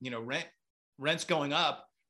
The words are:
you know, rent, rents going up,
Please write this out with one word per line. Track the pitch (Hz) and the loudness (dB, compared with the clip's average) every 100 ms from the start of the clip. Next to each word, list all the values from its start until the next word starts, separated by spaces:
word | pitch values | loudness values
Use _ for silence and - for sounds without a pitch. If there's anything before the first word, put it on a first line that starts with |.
you | 127 | -8
know, | 117 | -8
rent, | 117 147 165 _ _ _ _ - | -4 -4 -6 _ _ _ _ -4
rents | 139 170 | 0 0
going | - 160 143 | 2 2 2
up, | 151 160 135 - _ _ | 2 2 0 -8 _ _